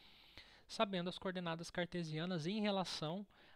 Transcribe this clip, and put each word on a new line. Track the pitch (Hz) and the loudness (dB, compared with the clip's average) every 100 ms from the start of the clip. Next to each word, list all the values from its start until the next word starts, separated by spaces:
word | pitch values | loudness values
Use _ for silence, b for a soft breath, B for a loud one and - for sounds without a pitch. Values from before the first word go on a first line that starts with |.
| B B B B B B B | B B B B B B B
sabendo | - 220 190 175 | 2 2 4 -2
as | - | -2
coordenadas | 196 180 175 165 170 | -2 -2 -2 -2 -2
cartesianas | - 175 180 165 156 175 180 151 | -2 0 0 -2 0 0 0 0
em | 220 | 2
relação | 208 196 175 - 156 185 208 B B | 2 2 0 0 -2 -2 -6 B B